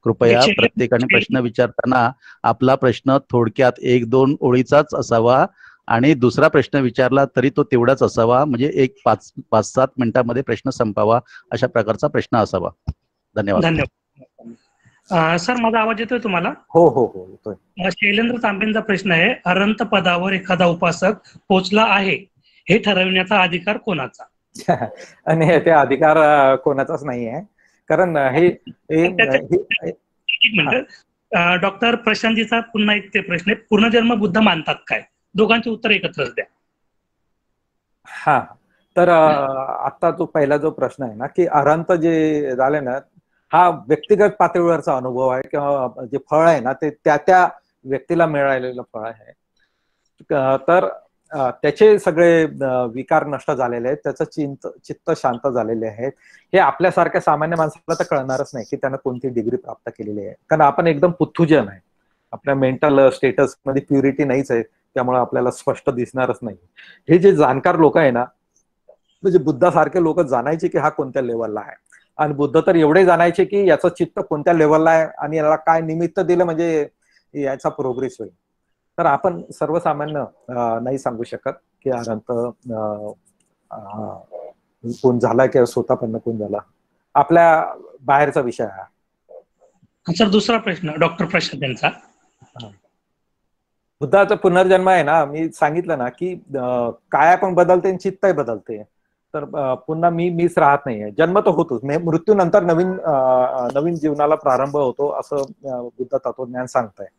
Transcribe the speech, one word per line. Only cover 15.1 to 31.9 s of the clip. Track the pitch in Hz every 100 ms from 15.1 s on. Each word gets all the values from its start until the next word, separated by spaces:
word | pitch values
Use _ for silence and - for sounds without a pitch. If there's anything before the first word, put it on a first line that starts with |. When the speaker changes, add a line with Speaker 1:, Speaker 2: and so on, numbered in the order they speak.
Speaker 2:
अ, | 180 160 170
सर, | 170
माझा | 247 226 226
आवाज | 220 220
येतोय | 233 240
तुम्हाला? | 214 175 190
Speaker 3:
हो, | 302 _ 160 170
हो, | 139
हो, | 113 95 90
येतोय. | 107 110 95 _ -
Speaker 2:
अ, | 185
शैलेंद्र | - 208 208 233 240
तांबेंचा | 226 196 214 214
प्रश्न | - 190 196
आहे, | 165 196 247
अरहंत | 175 185 202 214
पदावर | 226 202 180 175 185
एखादा | 190 185 180
उपासक | 175 170 175 160 185 214 _ - _
पोचला | 190 185 208
आहे, | 220 196 190 151 196 _ _ _ -
हे | 185
ठरविण्याचा | 196 185 185 185 185 208
अधिकार | 185 175 175 208
कोणाचा? | - 160 123 _ - _ _
Speaker 3:
<laughs> | - - 170 110 - - _ -
आणि | 160
हे, | 160 160
ते | 170
अधिकार, | 156 135 135 156 156
अ, | 151 147 135
कोणाचाच | 131 151 135 135 156
नाही | 143 123 113
आहे, | 139 208 _ _ _ _
कारण, | 160 185 156
अ, | 135
हे, | 139 180 - -
हे, | - - 160 175
Speaker 2:
पण | 185
त्याच्या | 226 269
Speaker 3:
हे, | - 349 - - -
Speaker 2:
एक | - _ _ - - - 214
मिनिट. | 147 247 - - _ _ _ 180
Speaker 3:
हा. | 175
Speaker 2:
अ, |
डॉक्टर | 180 196 196 233